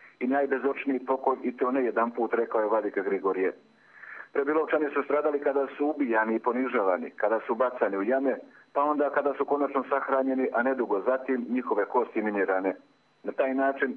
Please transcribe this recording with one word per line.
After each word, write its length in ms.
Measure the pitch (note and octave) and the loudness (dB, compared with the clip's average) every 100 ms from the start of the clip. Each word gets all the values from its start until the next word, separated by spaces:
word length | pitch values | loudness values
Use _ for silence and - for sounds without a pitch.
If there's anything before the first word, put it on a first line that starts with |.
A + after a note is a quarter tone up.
| - - | -20 -6
i 60 | B2+ | 0
najbezočniji 800 | C#3 C#3 C3 C3 C#3 C#3 C3 B2 | 2 2 0 0 -2 -2 -2 0
pokolj 320 | C3 C3+ B2+ | 0 0 0
i 120 | C3 A#2+ | -4 -2
to 140 | B2+ | 0
ne 140 | C3+ | 2
jedan 260 | B2 A2+ A#2 | 2 2 0
put, 240 | A#2+ A2+ | 0 0
rekao 260 | A#2 A2+ A2+ | 0 0 0
je 80 | G#2+ | 2
vladika 340 | A2 G#2+ G2+ | 0 0 -2
Grigorije. 500 | F#2+ G2 F#2+ F#2 F#2 - - _ - - - - - | -2 0 0 0 -2 -2 -14 _ -20 -20 -18 -18 -6
Prebilovčani 540 | C#3+ C#3+ D#3 D#3 D#3 D3 | -2 0 0 0 0 0
su 80 | D3 | -2
stradali 380 | - D3+ D3+ C#3+ | 0 2 2 0
kada 260 | D3 C#3 C3 - | 0 0 0 0
su 100 | D3 | -2
ubijani 480 | D3 C3 A2 A2 A2 | 0 2 2 2 0
i 20 | |
ponižavani, 720 | B2 A#2+ B2+ B2 F#2+ F2 D#2+ | 0 0 0 2 2 0 -2
kada 300 | - G#2 A2 - | -2 0 0 0
su 80 | |
bacani 420 | A2+ B2 - G#2+ G2 | 0 0 0 0 0
u 60 | |
jame, 320 | G2+ C3 C3+ A2+ - - - | 0 0 0 -2 -8 -20 -6
pa 100 | C#3 | 0
onda 280 | D3 D3 C#3+ | 2 2 0
kada 240 | C#3+ C#3 C#3 | 0 0 -2
su 60 | |
konačno 400 | C#3 C#3+ C#3 C#3 B2+ | 0 0 0 0 0
sahranjeni, 580 | C#3 C3+ C3+ C3+ C3 B2+ | -2 2 0 2 0 0
a 80 | A2+ | 0
nedugo 380 | B2 B2+ A2 G2+ | 0 0 0 0
zatim 460 | G2 C3 C3 B2+ G#2+ | 0 0 0 -2 -2
njihove 340 | B2 A#2+ G#2 | -4 0 0
kosti 380 | G2 B2 A2 G#2+ | 2 0 0 -2
minirane. 540 | G#2+ G#2 F#2 F#2+ F#2+ F#2 - _ _ _ | -2 0 0 2 0 -2 -10 _ _ _
Na 100 | G#2 | -6
taj 220 | - C3+ | -2 0
način 420 | C3 C3+ C3+ C3+ | 2 0 0 -2